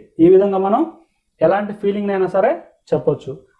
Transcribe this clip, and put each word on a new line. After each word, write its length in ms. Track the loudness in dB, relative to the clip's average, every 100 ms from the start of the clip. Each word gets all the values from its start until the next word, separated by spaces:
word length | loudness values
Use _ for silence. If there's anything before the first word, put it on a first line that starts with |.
| -8 0
ఈ 100 | 4
విధంగా 280 | 4 4 0
మనం 340 | 0 0 -2 -8 _ _ _ _
ఎలాంటి 320 | 0 0 -4
ఫీలింగ్ 360 | -6 -4 -4 -4
అయినా 180 | -2 -2
సరే 340 | 0 0 -2 -8 _ _
చెప్పొచ్చు. 440 | -4 -2 -4 -6 -16 -20 _